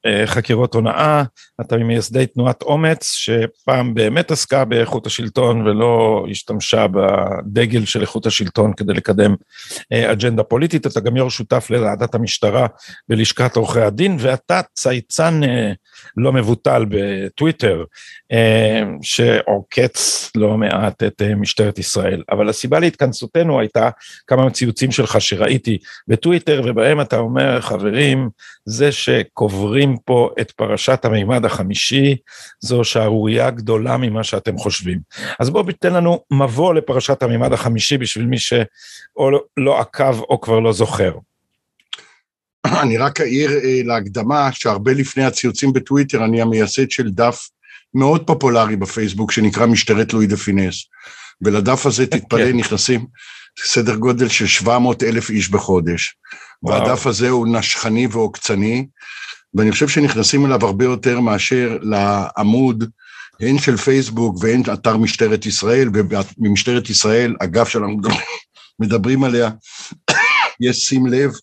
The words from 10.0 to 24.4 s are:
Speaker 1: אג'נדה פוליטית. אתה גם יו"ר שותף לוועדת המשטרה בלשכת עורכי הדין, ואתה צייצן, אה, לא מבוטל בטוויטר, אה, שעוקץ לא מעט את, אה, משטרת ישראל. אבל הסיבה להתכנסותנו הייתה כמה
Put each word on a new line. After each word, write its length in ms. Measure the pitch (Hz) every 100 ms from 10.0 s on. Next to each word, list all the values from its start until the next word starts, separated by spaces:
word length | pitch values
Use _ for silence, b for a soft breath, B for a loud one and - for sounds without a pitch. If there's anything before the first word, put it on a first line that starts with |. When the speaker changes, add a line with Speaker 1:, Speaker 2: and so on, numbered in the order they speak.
| 113
Speaker 1:
אג'נדה 320 | 107 120 113
פוליטית. 440 | 104 120 165 160 143
אתה 120 | 113
גם 180 | 107 123
יו"ר 120 | 127
שותף 380 | - 113 127 -
לוועדת 460 | 120 107 104 120 113
המשטרה 520 | 113 - 107 107 123 B B B -
בלשכת 460 | 113 113 - 127 117
עורכי 260 | 110 120
הדין, 360 | 107 101 196 170
ואתה 420 | 131 131 - - - -
צייצן, 680 | 131 127 - - 160 160
אה, 280 | 143 123 107 104 B B B -
לא 160 | 131
מבוטל 520 | 131 110 120 - 123 110
בטוויטר, 920 | 104 101 98 95 - 156 156 110 82 85 B B B _
אה, 520 | 117 113 110 110 110 101 71
שעוקץ 1300 | - - 120 113 - 101 101 - 123 - - - - 110
לא 220 | 104 110
מעט 460 | 104 95 101 -
את, 180 | 101 -
אה, 140 | 104 104
משטרת 440 | 101 - 104 98
ישראל. 440 | 85 104 95 95 -
אבל 180 | 101 104
הסיבה 300 | 107 127 151
להתכנסותנו 800 | 170 - 131 110 117 165 170 135
הייתה 300 | 107 117 117 117 B B -
כמה 240 | 131